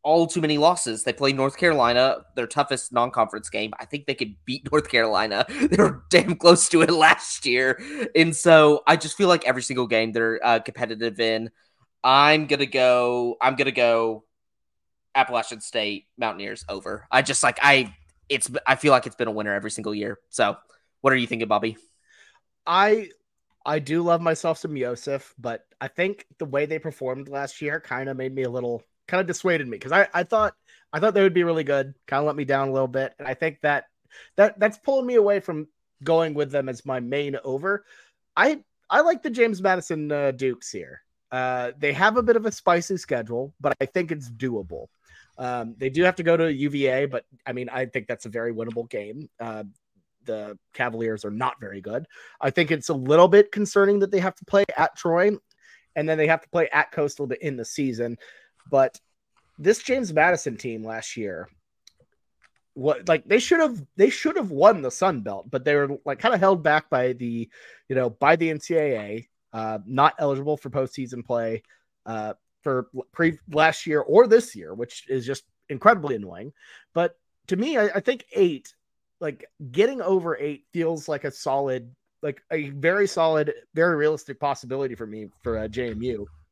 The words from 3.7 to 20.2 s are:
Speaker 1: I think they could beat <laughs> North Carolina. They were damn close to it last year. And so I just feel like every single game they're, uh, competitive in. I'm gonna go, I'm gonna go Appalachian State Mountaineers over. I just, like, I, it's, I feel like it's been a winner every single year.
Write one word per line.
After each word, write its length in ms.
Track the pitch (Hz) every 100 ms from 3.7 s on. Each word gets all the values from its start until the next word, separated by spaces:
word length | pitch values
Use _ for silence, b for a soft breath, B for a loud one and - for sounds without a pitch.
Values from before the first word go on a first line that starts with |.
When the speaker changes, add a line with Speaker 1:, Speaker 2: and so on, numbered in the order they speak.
| 104
Speaker 1:
I 60 | -
think 200 | 147 139
they 80 |
could 220 | 139 107 - -
beat 200 | 143 -
<laughs> 40 |
North 160 | 151 147
Carolina. 600 | 123 113 98 110 101 -
They 320 | 277 247 180
were 220 | - - -
damn 240 | 175 170 165
close 340 | 170 175 -
to 140 | 165
it 80 | 160
last 520 | 165 156 - - -
year. 380 | 135 123 131 127 269 294 233 165
And 200 | 160 156
so 480 | 175 160 151 147 -
I 120 | 156
just 200 | 156 -
feel 100 | 196
like 200 | 170 -
every 160 | 131
single 240 | 123 123 120
game 240 | 113 113
they're, 280 | 110 113 - 120
uh, 140 | 117
competitive 600 | - - 117 110 117 107
in. 300 | 113 110 113 _ _ _ _ _
I'm 420 | 127 135 147 156 147
gonna 220 | 143 139
go, 680 | 135 127 123 123 123 120 -
I'm 140 | 127 131
gonna 160 | 135
go 540 | 127 120 117 113 110 _ _ _ _ _ _ _ _ _ 135
Appalachian 440 | 131 120 - 113
State 460 | - 117 107 101 _ -
Mountaineers 440 | 113 92 101 104 -
over. 380 | 98 92 104 -
I 140 | 127
just, 180 | 135 135
like, 160 | 123 -
I, 320 | 139 139 113 - _ _ _
it's, 180 | 135 - 131 -
I 80 | 135
feel 160 | 147
like 160 | 127 139
it's 80 | -
been 120 | 117
a 40 |
winner 240 | 107 104 101
every 160 | 104
single 240 | - 107 104
year. 240 | 104 101